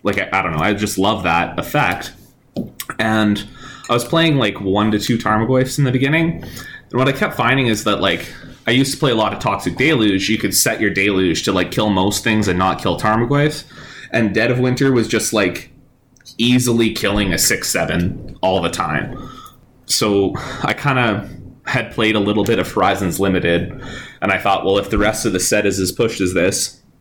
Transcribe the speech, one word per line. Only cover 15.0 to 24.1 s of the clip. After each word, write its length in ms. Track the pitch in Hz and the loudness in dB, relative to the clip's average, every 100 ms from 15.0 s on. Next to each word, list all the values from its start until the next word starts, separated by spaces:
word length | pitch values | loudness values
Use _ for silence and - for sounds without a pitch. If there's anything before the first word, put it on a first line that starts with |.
| 110 | 2
just, 240 | 113 - | 0 0
like, 380 | 110 95 - - - - _ _ _ - - | 0 0 -2 -14 -20 -20 _ _ _ -20 -2
easily 540 | 120 123 120 117 113 | 2 4 4 2 2
killing 400 | - 104 101 98 | 0 -2 0 0
a 60 | 80 | 0
six 300 | - 104 - | 0 0 -2
seven 680 | 87 82 85 87 - - - | -2 -2 0 -2 -4 -12 -4
all 180 | 95 92 | 0 0
the 100 | 85 | 0
time. 600 | 82 82 76 - - - - - - - _ - | -2 -2 -2 -4 -10 -14 -18 -20 -20 -20 _ -4
So 480 | - 107 98 98 - - - | 0 2 2 2 -2 -10 -6
I 100 | - | -4
kinda 540 | 110 143 131 120 101 - - - - - | -2 0 2 2 0 -6 -16 -18 -14 -4
had 260 | 127 113 | -4 -4
played 220 | - 110 | 0 2
a 60 | 107 | 2
little 240 | 101 104 | 2 2
bit 140 | 98 110 | 2 0
of 120 | 87 | 0
Horizons 480 | - 95 95 95 85 | 2 2 2 -2 0
Limited, 540 | 98 92 85 85 92 - - - - | 2 2 2 0 0 -8 -12 -14 -16